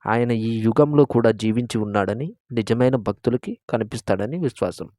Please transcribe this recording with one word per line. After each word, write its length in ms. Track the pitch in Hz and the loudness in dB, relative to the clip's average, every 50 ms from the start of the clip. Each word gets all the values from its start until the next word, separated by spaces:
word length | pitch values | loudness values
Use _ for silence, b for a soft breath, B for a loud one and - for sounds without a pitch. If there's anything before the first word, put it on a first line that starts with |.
| _ | _
ఆయన 240 | - 110 117 120 120 | 0 0 0 0 0
ఈ 280 | 120 113 110 113 113 113 | -2 -2 -2 -2 -2 0
యుగంలో 460 | 110 113 110 - 147 147 147 147 143 | 0 2 4 4 2 4 6 4 4
కూడా 260 | 131 - 117 113 113 | 4 4 2 4 4
జీవించి 480 | 110 101 110 110 110 117 120 120 - 113 | 2 2 0 0 0 0 -2 -2 -4 -4
ఉన్నాడని, 580 | 107 104 101 104 98 95 104 113 139 175 233 _ _ _ | -4 0 0 -2 0 0 -2 -6 -6 -10 -10 _ _ _
నిజమైన 440 | 131 117 107 - - 120 127 127 131 | -4 -4 0 0 2 2 4 2 2
భక్తులకి 640 | 127 101 107 101 _ _ 120 120 123 - - 233 _ _ - | 2 -2 -4 -6 _ _ -2 -2 -2 -4 -6 -12 _ _ -4
కనిపిస్తాడని 680 | - 117 110 113 - 117 - - 101 95 104 117 147 180 | -4 -4 -2 -4 -6 -10 -2 -2 0 0 0 -4 -4 -4
విశ్వాసం. 500 | 175 131 - - 98 90 87 - 87 - _ | -4 -4 -2 -2 -4 -4 -4 -8 -14 -16 _